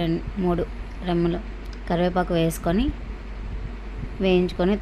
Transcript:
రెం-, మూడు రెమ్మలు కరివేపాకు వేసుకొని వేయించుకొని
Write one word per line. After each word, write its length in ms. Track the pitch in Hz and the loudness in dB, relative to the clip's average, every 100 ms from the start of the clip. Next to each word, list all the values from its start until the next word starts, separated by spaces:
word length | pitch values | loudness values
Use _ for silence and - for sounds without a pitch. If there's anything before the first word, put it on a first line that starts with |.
రెం-, 200 | 165 165 - - | 2 0 -2 -2
మూడు 200 | 180 170 - - - - 180 | 0 0 -2 -6 -10 -6 0
రెమ్మలు 320 | 170 170 175 - - - - - | 2 2 0 -4 -10 -10 -8 -2
కరివేపాకు 440 | 170 180 180 170 170 | 2 2 2 2 2
వేసుకొని 460 | 165 - 175 185 294 - - - - - - - - - - - - - | 2 2 0 2 2 -2 -6 -10 -10 -10 -8 -6 -6 -8 -10 -8 -8 0
వేయించుకొని 520 | 190 180 180 - 185 202 | 4 6 4 2 2 4